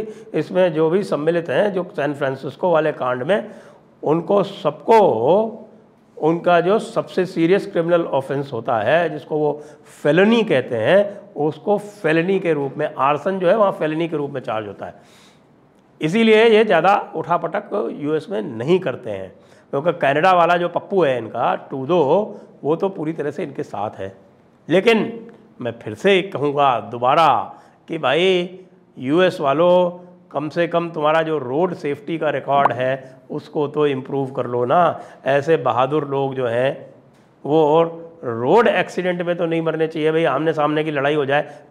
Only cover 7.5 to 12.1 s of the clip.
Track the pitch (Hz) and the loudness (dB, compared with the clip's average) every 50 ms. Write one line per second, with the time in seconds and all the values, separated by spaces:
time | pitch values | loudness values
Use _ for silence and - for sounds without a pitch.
7.5 | 190 196 196 - - 175 165 170 175 170 165 - 156 135 131 - 139 139 139 - | 2 2 0 -2 -2 -2 0 2 2 2 2 0 -2 -4 -2 -2 -4 -4 -4 -6
8.5 | - 113 113 143 120 110 104 120 151 170 170 160 156 147 - - 156 151 151 147 | -8 -8 -4 -2 -2 0 2 2 2 2 2 0 -6 -8 -10 -6 -4 -2 -2 -2
9.5 | 143 - - - - - - - - - - 147 151 175 196 220 226 233 214 - | -2 -4 -10 -20 -20 -20 -20 -20 -10 -4 0 2 4 6 6 6 4 4 2 2
10.5 | 151 127 117 - 123 113 107 135 180 202 202 - - - - - - - 147 156 | 2 0 0 -2 -4 -2 2 4 4 4 4 2 -4 -14 -18 -14 -6 -4 -2 -2
11.5 | 147 - - 208 208 196 - - - - - 156 | -4 -4 -2 -2 -2 -2 -2 -8 -12 -4 -2 0